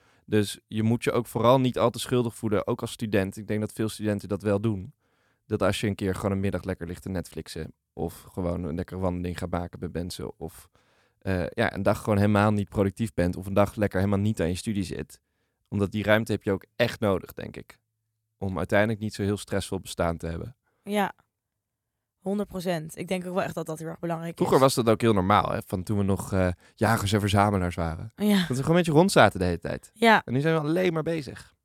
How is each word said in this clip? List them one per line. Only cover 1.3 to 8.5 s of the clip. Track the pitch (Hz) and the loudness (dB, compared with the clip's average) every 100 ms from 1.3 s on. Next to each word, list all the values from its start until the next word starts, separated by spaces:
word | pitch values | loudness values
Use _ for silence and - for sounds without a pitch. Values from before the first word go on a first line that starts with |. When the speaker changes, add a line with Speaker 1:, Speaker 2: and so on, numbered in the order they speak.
| 120 113 135 | 0 4 6
Speaker 1:
niet | 127 117 | 4 2
al | 110 | 0
te | 113 | 0
schuldig | - 123 117 - | -2 0 0 -4
voelen, | 110 104 - | -2 -2 0
ook | 117 | -4
als | 117 | -6
student. | - 113 101 95 98 | -8 -2 0 0 -4
Ik | 101 | -6
denk | 107 | -4
dat | 107 | -4
veel | - 110 | -4 -4
studenten | - 104 104 98 | -2 -2 -2 -4
dat | 98 | -4
wel | 101 101 | 0 0
doen. | 110 101 101 - _ _ _ _ - | 0 -2 -6 -16 _ _ _ _ -4
Dat | 104 | 2
als | 95 104 | 2 2
je | 110 | 0
een | 95 | 0
keer | 98 92 | -2 0
gewoon | 104 | 0
een | 98 | 0
middag | 98 92 | 0 -2
lekker | 92 92 85 | -4 -6 -8
ligt | 87 | -10
te | - | -6
Netflixen | 92 80 - - 82 80 - _ | -6 -6 -10 -10 -10 -10 -12 _
of | - 85 - - | -8 -6 -8 -12
gewoon | - 90 | -6 -4